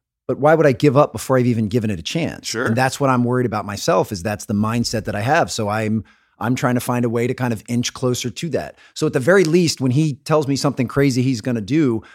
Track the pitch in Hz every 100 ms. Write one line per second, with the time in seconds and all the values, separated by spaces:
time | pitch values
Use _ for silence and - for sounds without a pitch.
0 | _ _ - 127 143 160 151 127 147 135
1 | 147 107 - 131 123 113 107 117 110 95
2 | 80 165 135 50 - 113 131 113 131 -
3 | 139 127 120 127 120 107 98 101 - 180
4 | 117 101 92 104 - 104 107 117 117 113
5 | 110 101 110 160 110 - 104 107 110 110
6 | - _ _ _ 107 127 131 123 - 123
7 | 120 117 120 127 127 110 - 120 120 -
8 | 127 123 123 - 170 120 73 - - -
9 | 156 147 127 196 165 170 165 - 131 127
10 | 160 131 - 156 139 135 147 123 120 -
11 | 143 127 127 120 127 117 98 147 139 113
12 | -